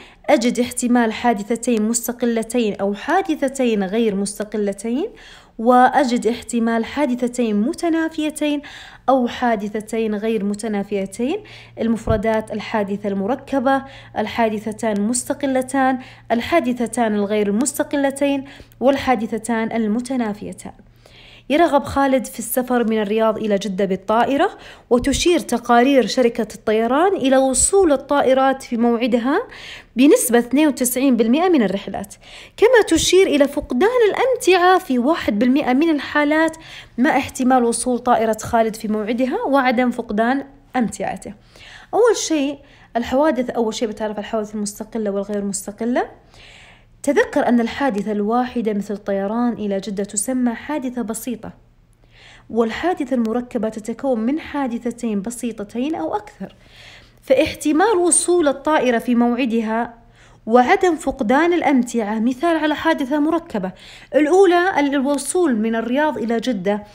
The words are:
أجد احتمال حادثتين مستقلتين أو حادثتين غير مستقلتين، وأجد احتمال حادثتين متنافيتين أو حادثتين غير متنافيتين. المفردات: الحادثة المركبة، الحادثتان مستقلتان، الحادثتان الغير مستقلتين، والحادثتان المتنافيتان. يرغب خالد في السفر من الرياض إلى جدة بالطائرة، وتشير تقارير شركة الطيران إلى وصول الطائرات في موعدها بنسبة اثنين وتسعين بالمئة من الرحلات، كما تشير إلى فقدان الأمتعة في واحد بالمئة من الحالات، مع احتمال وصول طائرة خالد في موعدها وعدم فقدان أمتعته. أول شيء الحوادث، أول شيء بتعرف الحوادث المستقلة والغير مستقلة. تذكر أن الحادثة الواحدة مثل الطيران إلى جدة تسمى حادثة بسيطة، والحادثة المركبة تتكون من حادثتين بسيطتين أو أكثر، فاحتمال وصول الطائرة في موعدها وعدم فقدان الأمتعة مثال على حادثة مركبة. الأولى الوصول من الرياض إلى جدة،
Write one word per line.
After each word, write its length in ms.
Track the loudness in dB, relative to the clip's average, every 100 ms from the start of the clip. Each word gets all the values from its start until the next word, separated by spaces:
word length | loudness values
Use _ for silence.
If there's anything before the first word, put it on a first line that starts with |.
| -16 -12 2
أجد 300 | 2 2 0
احتمال 540 | -2 -2 0 2 2
حادثتين 680 | 0 -2 -2 -4 -4 -2 0
مستقلتين 920 | 0 -2 -6 -4 -2 -2 -2 -2 -2 -2
أو 180 | -4
حادثتين 920 | -4 0 0 0 -2 -2 0 0 0
غير 320 | 0 0 0 0
مستقلتين، 920 | -4 -6 -6 -4 -4 -4 -4 -4 -4 -10 -20 -20 -20 -2
وأجد 680 | 4 6 6 4 2 0 -2
احتمال 580 | -4 -4 -2 0 -2 -2
حادثتين 720 | -2 -2 -2 -4 -2 0 0
متنافيتين 1000 | 0 -2 -2 0 -2 -4 -6 -2 -2 -2 -6 -18 -20 -6 0
أو 180 | 2 0
حادثتين 880 | -2 -2 -2 -4 -8 -6 -4 -2 -2
غير 280 | -2 -2
متنافيتين. 1000 | -2 -4 -4 -6 -4 -4 -6 -4 -4 -4 -8 -20 -20 -6
المفردات: 720 | -2 -2 -2 -2 0 -2 -4
الحادثة 580 | -10 -4 -4 -2 -4 -4
المركبة، 760 | -4 -2 -4 -2 -2 0 0 -4 -18 -12 -6
الحادثتان 840 | -6 0 0 -2 -6 -6 -4 -2
مستقلتان، 1000 | -2 -2 -4 -4 -2 -2 -2 0 0 0 -6 -20 -4
الحادثتان 840 | -4 2 0 0 -2 -4 -2 0 0
الغير 360 | 0 0 0
مستقلتين، 920 | 0 -2 -2 -4 0 -2 0 0 0 -6 -18 -20 0
والحادثتان 920 | 2 2 0 0 0 -6 -4 -4 -2
المتنافيتان. 1000 | -2 0 -2 -2 -4 -4 -6 -10 -14 -16 -20 -20 _ -20 -20 -20 -20 -2
يرغب 320 | 2 4 2
خالد 420 | 0 0 2 0 -2
في 140 | -10
السفر 440 | -6 -4 -2 0
من 180 | 0 0
الرياض 360 | 0 0 0 0
إلى 180 | -2 -2
جدة 300 | -2 -4 -2
بالطائرة، 640 | -2 0 0 2 2 0 -2 -20 -20 _
وتشير 500 | 0 2 0 2 2
تقارير 680 | 0 -6 4 4 6 4 2
شركة 400 | 2 0 0 -6 -6
الطيران 600 | -2 0 2 2 2 2
إلى 220 | 2 4
وصول 540 | 2 2 4 4 4
الطائرات 720 | 2 2 2 4 4 2 0
في 140 | -4 0
موعدها 640 | 0 2 0 0 0 -2 -2 -12 -18 -18 -10 2
بنسبة 440 | 6 6 6 4
اثنين 280 | 4 2 2
وتسعين 500 | 2 -2 0 2 4
بالمئة 320 | 4 4 4
من 140 | 4
الرحلات، 520 | 2 -2 -6 -10 -12 -16 -20 -20 -20 2
كما 240 | 6 6 4
تشير 400 | 2 4 4 4
إلى 200 | 4 2
فقدان 420 | 0 -4 0 2 4 2
الأمتعة 680 | 2 0 2 2 4 6 4
في 220 | 2 0
واحد 400 | 2 0 0 0
بالمئة 340 | 2 2 2
من 160 | 2 2
الحالات، 680 | 0 -2 0 2 2 0 -2 -16 -20 -12 0
مع 200 | 2 2
احتمال 460 | -2 -2 2 4
وصول 360 | 2 0 -2 -2
طائرة 380 | 2 2 2 -2
خالد 340 | -2 0 0 -2
في 120 | -6
موعدها 500 | -4 -4 -2 -2 -2 0
وعدم 440 | 2 2 2 0
فقدان 520 | -2 -4 -2 0 0 -4 -18 _ -4
أمتعته. 580 | -4 -4 -8 -8 -14 -18 _ -20 -20 -20 -4
أول 240 | 2 4 2
شيء 420 | 0 -2 -2 -6 -14 -20 -8 -6
الحوادث، 540 | -2 2 2 0 -4
أول 240 | -2 -2
شيء 140 | -2 -6
بتعرف 320 | -4 -6 -6
الحوادث 360 | -6 -6 -6 -6
المستقلة 560 | -8 -8 -10 -6 -4
والغير 340 | -4 -4 -6 -6
مستقلة. 640 | -8 -10 -6 -2 -2 -4 -10 _ -20 -20 -20 -20 -20 _ _
تذكر 440 | 0 2 2 0 2
أن 120 | 2
الحادثة 520 | 0 -2 -2 -2 -4
الواحدة 600 | -4 0 -2 -2 -4 -4
مثل 200 | -4 -4
الطيران 600 | -8 -4 -4 -2 -2 -2
إلى 240 | -2 -4 -4
جدة 260 | -6 -6
تسمى 500 | -6 -6 -4 -2 -2
حادثة 480 | -4 -6 -6 -6 -8
بسيطة، 500 | -8 -8 -8 -10 -12 -20 _ _ _ _ _ _ -20 -20 _
والحادثة 640 | -2 -2 0 -2 -2 -2 -2
المركبة 540 | 0 -2 -4 -6 -6
تتكون 500 | -6 -10 -6 -2 -2
من 200 | -2 -4
حادثتين 840 | -6 -6 -4 -4 -6 -6 -4 -4
بسيطتين 720 | -4 -8 -8 -8 -10 -6 -4 -4
أو 200 | -4 -6
أكثر، 400 | -8 -16 -16 -16 _ -20 -20 -20 -20 _
فاحتمال 760 | 2 2 2 -2 0 2 4 4
وصول 500 | 2 2 2 2 2
الطائرة 500 | 0 0 2 2 0
في 180 | 0 2
موعدها 800 | 2 0 0 0 -2 -2 -4 -10 -20 _ -20 -16 2
وعدم 500 | 4 6 4 4 0
فقدان 580 | -4 -4 2 2 4
الأمتعة 680 | 2 2 2 0 -2 -2 -2
مثال 380 | -2 0 0 0
على 180 | 0 0
حادثة 440 | 0 0 0 0
مركبة. 520 | 0 0 -4 -6 -6 -10 -20 -20 -2 2
الأولى 640 | 4 6 6 4 2 2
الوصول 760 | 0 0 0 -2 -2 0 2 2
من 200 | 0 -2
الرياض 420 | -2 0 0 -2
إلى 220 | -4 -2
جدة، 440 | -2 -2 -2 -4 -6